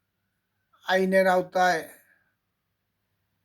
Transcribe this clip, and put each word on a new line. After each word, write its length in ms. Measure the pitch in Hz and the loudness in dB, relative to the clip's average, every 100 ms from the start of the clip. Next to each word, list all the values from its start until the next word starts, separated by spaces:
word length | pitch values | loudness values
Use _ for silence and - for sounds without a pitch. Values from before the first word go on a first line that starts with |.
| _ _ _ _ _ _ _ _ - | _ _ _ _ _ _ _ _ -4
আইনের 420 | 190 190 190 190 | -2 0 2 2
আওতায় 600 | 180 180 185 180 160 151 - _ _ _ _ _ _ _ _ _ _ _ _ _ _ | 0 -2 0 0 0 -8 -20 _ _ _ _ _ _ _ _ _ _ _ _ _ _